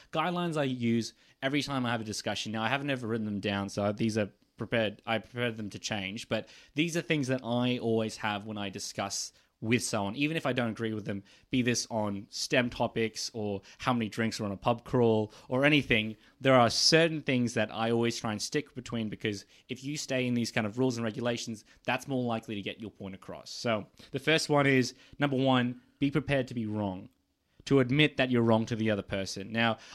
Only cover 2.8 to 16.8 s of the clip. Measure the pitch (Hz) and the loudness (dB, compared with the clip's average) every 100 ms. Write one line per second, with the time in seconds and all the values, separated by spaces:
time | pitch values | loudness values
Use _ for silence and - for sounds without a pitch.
2.8 | 143 131 113 113 107 101 101 101 98 - | -2 -4 -2 -2 -2 -2 -2 0 -2 0
3.8 | 101 104 117 107 101 - _ - 110 120 | 0 2 0 2 -2 -4 _ -12 -4 0
4.8 | 107 104 - 110 - 123 120 113 104 - | 0 -2 -4 -4 -4 -4 -4 -4 -8 -8
5.8 | - 110 95 110 - 113 - - - 139 | -6 -4 -4 -8 -4 -4 -4 -16 -12 -2
6.8 | 170 165 - 156 127 131 117 120 123 123 | -2 -2 0 0 0 -2 0 0 0 0
7.8 | 117 113 110 - 110 104 110 104 101 98 | 0 0 0 -2 -4 -4 -6 -8 -6 -8
8.8 | - - 98 - - _ _ - 110 120 | -10 -6 -6 -4 -8 _ _ -8 0 0
9.8 | - 113 98 123 147 160 143 127 117 104 | 2 -2 -2 -2 -2 0 -2 0 -2 -2
10.8 | 113 110 104 101 - - - 131 123 117 | -4 -4 -6 -8 -8 -20 -4 0 2 0
11.8 | - 113 104 101 107 - - 139 123 - | -2 -2 -2 -4 -8 -8 0 2 2 0
12.8 | - - 110 - - 117 104 98 - - | -2 0 -4 -4 -10 -6 -4 -6 -8 -8
13.8 | - 120 107 - 113 - 104 98 123 117 | -2 0 0 -2 -2 -2 -6 -4 -2 -2
14.8 | - 127 117 110 107 - - 127 143 151 | 0 2 4 4 0 -6 -6 2 4 4
15.8 | 131 117 107 110 - - 135 131 117 - | 4 2 2 -6 -18 -2 6 8 8 6